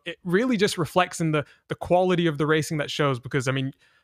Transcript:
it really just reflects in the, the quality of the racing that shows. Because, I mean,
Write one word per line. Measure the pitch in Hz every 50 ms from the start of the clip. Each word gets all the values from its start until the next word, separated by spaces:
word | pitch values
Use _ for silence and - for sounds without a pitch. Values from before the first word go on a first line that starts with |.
| -
it | 175 165 - -
really | 180 170 196 247 254 247
just | 185 208 190 -
reflects | - 156 - - 185 180 180 - -
in | 170 160
the, | 156 151 131 - - _ _
the | - -
quality | - - - 170 180 185 185 185 170 175
of | 165 147
the | 139 156
racing | 147 156 156 147 - 160
that | 151 143 -
shows. | - - 151 139 131 120
Because, | - 123 - 143 120 135
I |
mean, | 131 135 131 135 - _ _ _ _ _